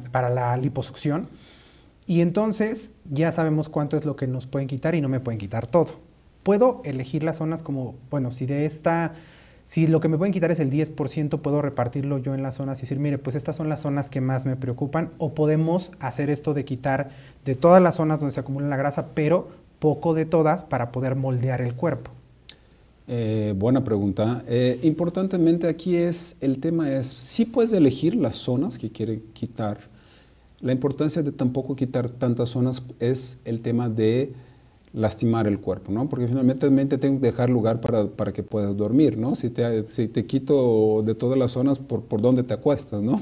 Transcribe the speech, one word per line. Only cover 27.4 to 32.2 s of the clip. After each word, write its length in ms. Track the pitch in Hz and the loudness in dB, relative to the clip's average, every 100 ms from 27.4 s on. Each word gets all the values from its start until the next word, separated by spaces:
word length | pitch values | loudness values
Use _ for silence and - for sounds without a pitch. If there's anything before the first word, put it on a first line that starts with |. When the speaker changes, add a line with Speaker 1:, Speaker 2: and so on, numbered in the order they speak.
| 226 | 0
Speaker 2:
puedes 260 | 262 226 | 2 2
elegir 440 | 202 139 127 160 240 | 6 4 4 0 2
las 200 | 123 - | 0 -2
zonas 420 | - 127 170 - | -2 -2 -2 -4
que 120 | 110 | -8
quiere 320 | - 110 110 - | -6 -6 -6 -10
quitar. 480 | - 117 - 107 104 - - - - - _ _ - | -12 -10 -6 -6 -6 -12 -20 -20 -20 -20 _ _ -8
La 140 | 123 | -2
importancia 500 | 127 135 123 151 165 | 0 0 0 -2 0
de 80 | 143 | -2
tampoco 420 | 135 127 131 - | -2 -2 -2 -4
quitar 360 | 135 127 127 120 | -4 -2 -2 -4
tantas 400 | - | -2